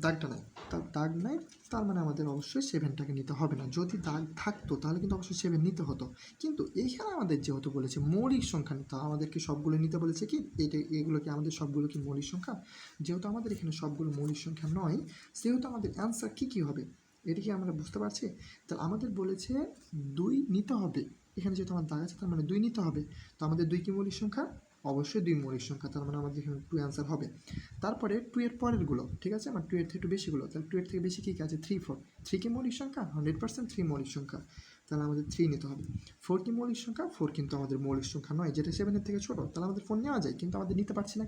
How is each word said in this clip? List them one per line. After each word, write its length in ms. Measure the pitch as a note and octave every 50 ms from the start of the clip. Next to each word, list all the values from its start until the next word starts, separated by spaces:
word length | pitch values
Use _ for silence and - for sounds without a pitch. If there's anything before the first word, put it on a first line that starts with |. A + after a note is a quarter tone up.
| D#3
দাগটা 240 | D#3+ D#3+ D#3 D#3 C3 A#2
নাই, 80 | G#2+ - - - - - -
তার 140 | - E2 - - -
দাগ 160 | D3 D#3 D#3+ E3 E3+ F#3
নাই, 120 | A#3+ D4+ E4+ D#4+ - - - - -
তার 120 | B3 A3+ G#3+ G3+
মানে 120 | F#3 F3+ D#3+
আমাদের 200 | D3+ C#3+ D3 D3+ D3 C#3
অবশ্যই 320 | C#3+ D3 - - C4+ C#4 C4+
সেভেনটাকে 420 | - D#3 D#3 C#3 C3 - C#3 C#3+ C#3 C3+
নিতে 140 | C3 - C#3+ C3
হবে 160 | D#3+ D3 D3 C3
না। 40 | C3+ B2+ B2+ E3+
যদি 180 | F3+ F3+ - F3+ - D#3+
দাগ 140 | D3 D#3+ D#3+ D#3 - -
থাকতো 320 | - G#3 G#3 - - - D3 C3
তাহলে 160 | C#3 D3+ D#3+ E3
কিন্তু 140 | F#3+ G3 F#3+ F#3+
অবশ্যই 180 | F3+ - F3 - -
সেভেন 180 | F3+ E3+ D#3 D#3 F#3+
নিতে 160 | E3+ E3 D#3+ C3+
হতো, 160 | C3+ B2+ B2+ B2+ - - - - - -
কিন্তু 200 | - D#4 D4+ - - - - - B3
এইখানে 260 | B3+ - - A4 G#4 F#4+ D#4+
আমাদের 200 | G#3+ E3 D3+ C3 -
যেহেতু 240 | - C3+ C3+ - D3+ C3+ C#3
বলেছে 200 | C3 C3 - D3+ C#3+ D3+ E3+
মৌলিক 300 | G3+ A#3+ C4 C4+ B3 - -
সংখ্যা 240 | - D#3 C#3 - C#3+ C3+
নিতে 120 | C#3 - C#3
হবে, 120 | C3 C3 D3+
আমাদেরকে 280 | D3+ D3 D#3 D#3 - D#3+ - -
সবগুলো 280 | D3 D3 D3 D#3+ D#3 D#3 D#3+
নিতে 140 | D#3+ E3 E3 E3+
বলেছে 200 | E3 D#3+ - G#3+ G#3
কি? 60 | D4+ D#4 - - - - D#3
এটা, 140 | D3+ D#3 D3+ - - D#3 D3+
এগুলো 180 | D3+ E3 D#3 D3 D3+
কি 60 | D#3+ D3
আমাদের 180 | D3+ D#3 D#3+ D#3 -
সবগুলো 260 | D#3 C#3+ C#3+ D3 D3 D3
কি 60 | - D3+ C3+ C#3+
মৌলিক 200 | C#3 C#3 D3 -
সংখ্যা? 220 | F3+ F3+ - C#4 A3 - - - - - - - - - D3+
যেহেতু 200 | E3 F3 F#3 F#3 G#3
আমাদের 180 | G#3+ A#3 A3+ G#3+ G3
এখানে 160 | F#3 E3+ D#3+ D3+ D#3+
সবগুলো 280 | D#3 D3 D3 D#3+ D#3+ D3+ C#3+ C#3+
মৌলিক 220 | D3 D3+ D3 - -
সংখ্যা 220 | E3 D#3+ - D#3+ D3+ E3 F#3+
নয়, 180 | F#3 D3+ - - - - - - - - - -
সেহেতু 260 | - A#3 B3 B3 B3+ C4
আমাদের 180 | A#3+ A3+ G3 - - F#3
অ্যান্সার 340 | G3+ A#3 A3+ - A3+ G#3+ - -
কী 80 | C4 B3+ -
কী 80 | G3 D#3 C#3+
হবে? 160 | D3 - B2+ B2+ - - _ _ _ _ - E3
এটা 120 | E3 - -
কি 40 | G#3+ G3+ F#3
আমরা 140 | F#3 F3+ D#3+ D3+
বুঝতে 180 | D#3 - - G#3 G#3+
পারছি? 220 | G#3 G#3 - - F#3+ - - - - - - _
তাহলে 160 | - E3+ - D#3 E3
আমাদের 220 | G#3 A3 C4 A3+ G3 G3
বলেছে 340 | F#3+ F#3 F#3+ F#3+ - - B3+ C#4 E4 - - - - - - D3+ C#3 C#3 C#3 D3+
দুই 160 | F3+ A3 C4 C#4 C#4 - F3+
নিতে 180 | G3+ G3+ - C4 G#3+
হবে, 200 | F#3+ D#3 B2 C#3 - - - - _ _ - F#3+
এখানে 160 | F3 G3 F#3+ F#3+
যেহেতু 160 | F#3 F#3 F3+
আমার 120 | F3 D#3+ D3+
দাগ 100 | D#3 D3+ E3
আছে 100 | F3+ - -
তার 100 | G3+ F3+ E3+
মানে 100 | D#3+ D3+ D3
দুই 100 | F#3+ G#3 A3
নিতে 140 | A#3+ A3+ A3 F3+ D#3+
হবে। 140 | C#3 D3+ D3+ - - - - - - -
তো 40 | D#3+ D#3
আমাদের 180 | D#3+ E3+ E3+ D#3+
দুই 80 | F3 F3+ F3
কি 40 | G3+ F#3+
মৌলিক 200 | G3 G3 G3 - -
সংখ্যা? 240 | G#3+ G#3 - C4 D#4+ - - - - _ _ _ - C#3
অবশ্যই 300 | C#3 C#3+ C#3+ - - G#3+ E3+
দুই 100 | E3+ D#3+ D3 C3+
মৌলিক 200 | C3 C3 B2 - A#2+
সংখ্যা, 200 | C#3 C3+ C#3 C3+ C3+
তার 100 | C#3+ C#3+ C#3+
মানে 100 | D3 D3
আমাদের 160 | C#3+ C#3+ C#3+ D3
এখানে 160 | C#3+ D3 C#3 C#3 - -
টু 60 | E3 D#3
অ্যান্সার 240 | C#3+ C#3 - - D3 C#3+
হবে। 160 | D#3+ - - - - - - - - - - - - - -
তারপরে 320 | G#3 - - - G3+ G3+ A#3 A#3+ -
টু 60 | - B3 A#3+
এর 80 | A#3 A#3+ -
পরেরগুলো, 420 | B3 A#3+ A#3 A3+ E3 C#3+ C3+ B2 B2+ - - -
ঠিক 120 | - F#3 G#3+ G#3+
আছে, 100 | - C#4+ B3
মানে 120 | F3+ D#3+ -
টু 40 | F#3 F3
এর 60 | E3+ E3+
থেকে 80 | - F3+
একটু 100 | - E3+ F#3+
বেশিগুলো, 280 | F#3+ - E3 D#3 C3+ C3+ -
তাহলে 160 | - D#3+ D3+ D#3+
টু 60 | F#3+ F#3
এর 60 | F3+ F3+
থেকে 120 | F#3+ F3+ F3 F#3
বেশি 120 | F3+ - -
কী 60 | G3+ F3+ -
কী 40 | D#3 D#3
আছে? 100 | E3 D3+ -
থ্রি, 100 | - G3+ F3+ -
ফোর। 120 | - C3+ - - - _ - -
থ্রি 100 | - F#3+ F#3 F#3
কি 60 | A#3 A#3
মৌলিক 200 | B3+ C4 B3 A#3 -
সংখ্যা? 220 | C#4 C4+ C4+ C#4 C4+ D3 D3
হান্ড্রেড 220 | D3+ D3 D#3 D#3+ -
পার্সেন্ট 240 | A#3 A3+ - C4 A#3+ A3+
থ্রি 100 | - G#3 F3 D#3+
মৌলিক 180 | C#3+ C3+ C3 - -
সংখ্যা, 240 | C#3+ C#3 C#3+ - C#3+ - - - - - - - - _ -
তাহলে 160 | D#3 D3 D3 D3
আমাদের 180 | D3 D3 D3+ -
থ্রি 120 | - - E3+ D#3 C#3+
নিতে 120 | - - C#3
হবে। 120 | C#3 - - - - - - - - - -
ফোর 120 | - F3+ F#3 F#3
কি 80 | A#3+ A#3 A#3
মৌলিক 220 | A#3+ A#3+ A3+ - -
সংখ্যা? 200 | A#3+ A3 - F4+ E4 -
ফোর 140 | - D#3 D3 - D#3
কিন্তু 160 | C#3+ - D3 C#3
আমাদের 180 | C#3 C3 C3+ C3+ C#3
মৌলিক 220 | C#3 C3+ C3+ - - -
সংখ্যা 200 | D3 - - D3 D#3+
নয়, 120 | F3 D3+ C3+ D3+
যেটা 140 | D3+ E3+ D#3 -
সেভেনের 260 | G3+ G#3 G3+ G3+ G3+ G#3
থেকে 120 | G3+ G3+ - -
ছোট, 100 | - - C3+ -
তাহলে 140 | - E3 F3 F#3+
আমাদের 140 | G3 G3+ F#3+ -
ফোর 100 | G#3+ A3 A#3+
নেওয়া 140 | D4 C#4 A3+ D#3
যায়, 120 | C3+ - -
কিন্তু 140 | E3+ F3+ F#3 G3
আমাদের 160 | F#3 F3+ F3+ F#3+
নিতে 120 | G#3 - G3 G#3
পারছি 180 | G3+ - - G#3+
না 40 | A3